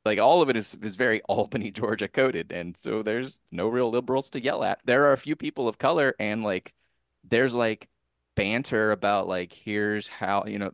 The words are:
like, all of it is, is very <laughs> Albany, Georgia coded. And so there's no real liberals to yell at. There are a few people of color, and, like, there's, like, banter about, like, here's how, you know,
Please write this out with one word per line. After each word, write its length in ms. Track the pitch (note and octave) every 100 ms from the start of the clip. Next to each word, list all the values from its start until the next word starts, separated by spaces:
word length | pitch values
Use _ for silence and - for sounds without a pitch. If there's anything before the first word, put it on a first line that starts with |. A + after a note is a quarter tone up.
| A2
like, 140 | G#2+
all 240 | A#2 F3
of 60 | D3
it 60 | A#2
is, 220 | G#2 -
is 120 | G#2+ F#2
very 260 | B2 A2
<laughs> 60 | -
Albany, 440 | G2+ G2+ B2 G2+
Georgia 360 | G#2 A2+ A2+ G2+
coded. 440 | - C3 E2+ E2+
And 260 | F2 F2 F2
so 240 | A#2 A2
there's 380 | G#2+ A#2 C3 - _
no 160 | E2+ G#2
real 220 | A#2+ B2
liberals 400 | A#2 B2+ C3 -
to 80 | C#3+
yell 240 | B2 -
at. 160 | G2+ G2+ -
There 200 | B2 D3
are 80 |
a 40 | C3+
few 180 | - D#3
people 320 | D3 D3 A#2
of 120 | -
color, 360 | C3+ E3+ C#3 -
and, 240 | G#2+ G#2+
like, 300 | G#2+ F#2 - _ _ _ _ _ -
there's, 280 | A#2 C3 A#2+
like, 340 | A2+ A2 - _ _ _ _ -
banter 560 | G2+ A2+ C#3 A#2 G#2+
about, 360 | G#2 G2+ G2+ F2+
like, 240 | F#2 F2+
here's 540 | - - G#2 G#2 G#2 G2+
how, 380 | - F#2+ G2+ G2
you 140 | G#2
know, 120 | G2